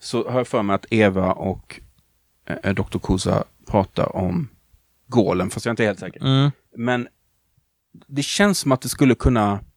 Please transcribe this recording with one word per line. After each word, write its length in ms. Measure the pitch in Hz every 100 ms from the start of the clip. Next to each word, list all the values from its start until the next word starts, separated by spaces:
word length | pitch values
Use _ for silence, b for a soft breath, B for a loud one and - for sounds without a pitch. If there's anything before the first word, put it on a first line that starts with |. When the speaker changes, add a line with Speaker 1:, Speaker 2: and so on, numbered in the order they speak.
Speaker 1:
så 300 | - 120 107
har 80 | 127
jag 80 | 120
för 140 | 123
mig 120 | 101
att 120 | 98 -
Eva 420 | 113 104 95 92
och, 480 | - 95 92 - - - _ _ _ _ _ - 78
eh, 80 | 95
doktor 240 | 95 98 -
Kusa 460 | - 95 - - - _ -
pratar 460 | 107 92 - - -
om 320 | 92 175 143 - _ _ _ _ _
Golem, 440 | 120 95 90 95
fast 160 | - 117
jag 40 |
är 20 |
inte 120 | 117
helt 140 | 110 92
säker. 220 | 95 -
Speaker 2:
Mm. 300 | 139 135 143 - _ -
Speaker 1:
Men 320 | 117 123 120 _ _ _ _ _ _ _ _ - -
det 140 | 139
känns 360 | 139 - 202 190
som 140 | -
att 80 | 127
det 80 | 127
skulle 260 | - 135
kunna, 460 | 120 135 120 104 101 -